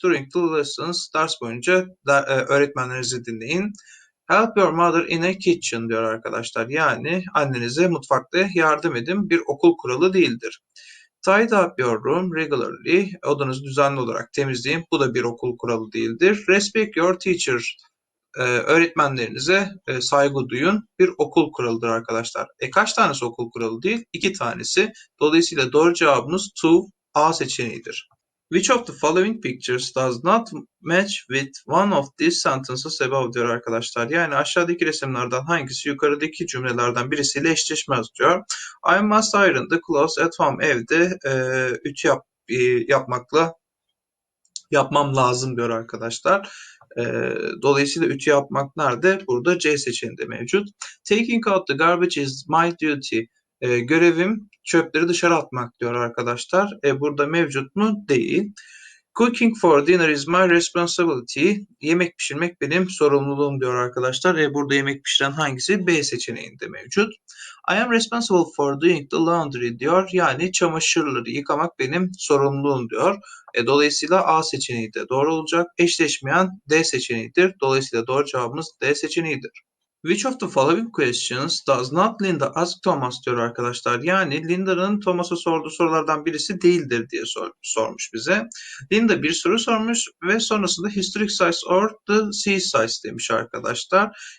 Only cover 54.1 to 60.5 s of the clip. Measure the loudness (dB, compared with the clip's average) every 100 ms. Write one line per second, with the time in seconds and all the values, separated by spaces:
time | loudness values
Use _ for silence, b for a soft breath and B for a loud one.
54.1 | 4 0 -2 -8 _ 0 0 2 0 0
55.1 | 2 2 2 0 -6 -8 -6 -4 -2 -2
56.1 | -2 -4 -4 0 0 0 0 0 0 0
57.1 | 0 0 2 0 -2 -4 0 0 0 0
58.1 | 0 2 -2 -2 B B B B B _
59.1 | 0 0 2 0 4 6 6 6 6 4
60.1 | 2 2 4 6